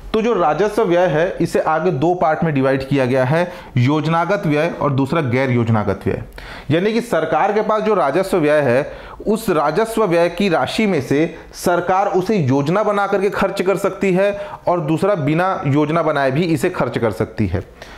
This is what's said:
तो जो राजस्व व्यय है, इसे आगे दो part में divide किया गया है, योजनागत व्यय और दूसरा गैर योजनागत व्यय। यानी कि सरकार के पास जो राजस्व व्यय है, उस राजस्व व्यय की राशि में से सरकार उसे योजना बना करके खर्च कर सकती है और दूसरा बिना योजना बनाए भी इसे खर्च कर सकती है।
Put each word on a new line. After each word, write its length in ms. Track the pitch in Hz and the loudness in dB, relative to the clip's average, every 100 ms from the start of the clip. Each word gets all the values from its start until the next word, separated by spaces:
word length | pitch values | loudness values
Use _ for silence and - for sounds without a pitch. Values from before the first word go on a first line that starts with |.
| - | -6
तो 80 | 220 | -2
जो 100 | 220 | 0
राजस्व 520 | 208 160 151 208 208 | 2 2 2 0 0
व्यय 220 | 214 170 180 | 2 2 2
है, 300 | 151 180 - | 2 0 -2
इसे 200 | 170 202 | -2 0
आगे 300 | - 160 180 | 0 0 0
दो 240 | 147 160 | 0 0
part 300 | 180 170 156 | 2 0 0
में 100 | 165 | 0
divide 340 | 139 131 135 135 | 0 0 0 0
किया 180 | 139 127 | 0 2
गया 180 | 131 | 2
है, 280 | 127 165 180 - - 123 | 2 0 -2 -6 -6 0
योजनागत 640 | 123 156 151 165 170 202 170 | 2 2 0 0 0 0 0
व्यय 280 | 147 170 - | 0 0 -2
और 120 | 143 | -2
दूसरा 280 | 131 135 165 | 0 0 0
गैर 300 | 135 123 135 | 0 0 2
योजनागत 500 | 120 113 113 98 95 | 2 2 0 0 -2
व्यय। 180 | 95 - - - - - - | -4 -4 -8 -16 -18 -12 -2
यानी 220 | 160 202 | 0 2
कि 80 | 226 | 0
सरकार 520 | 233 165 156 156 196 | -2 -2 0 0 2
के 100 | 214 | 0
पास 200 | 214 214 | 0 0
जो 120 | 202 | 2
राजस्व 420 | 202 143 151 190 190 | 2 2 0 0 2
व्यय 240 | 147 151 | 2 4
है, 320 | 139 123 147 - - - - | 4 2 0 -8 -16 -8 -2
उस 240 | 214 - | -2 0
राजस्व 540 | 160 151 156 226 220 208 | 0 2 0 0 0 2
व्यय 220 | 170 170 | 2 2
की 200 | 175 202 | 2 0
राशि 380 | 156 131 - 214 | 2 0 0 0
में 140 | 170 | 0
से 340 | 127 139 165 - - | 0 0 0 -4 -16
सरकार 520 | - 190 175 175 254 262 | -6 0 0 2 0 2
उसे 300 | 185 180 214 | 0 0 0
योजना 460 | 131 135 143 190 | 2 2 2 0
बना 240 | 214 202 196 | 0 0 0
करके 240 | 202 196 | 0 0
खर्च 320 | - 196 196 | 0 -2 0
कर 140 | 185 180 | 0 0
सकती 360 | 190 185 196 | -2 -2 0
है 360 | 180 202 202 - - - | 2 2 -2 -8 -6 -2
और 120 | 175 | -2
दूसरा 340 | 151 160 190 | 0 0 2
बिना 480 | 196 139 156 185 185 147 | 0 0 0 0 -2 0
योजना 360 | 143 147 170 | 0 2 0
बनाए 280 | 156 147 135 | 0 0 0
भी 120 | 135 | 0
इसे 280 | 180 151 151 | 0 0 -2
खर्च 280 | - 131 123 | -2 -4 -2
कर 120 | 113 | -2
सकती 360 | 98 110 - 101 | -2 -4 -2 -2
है। 180 | 90 - - - | -2 -6 -16 -20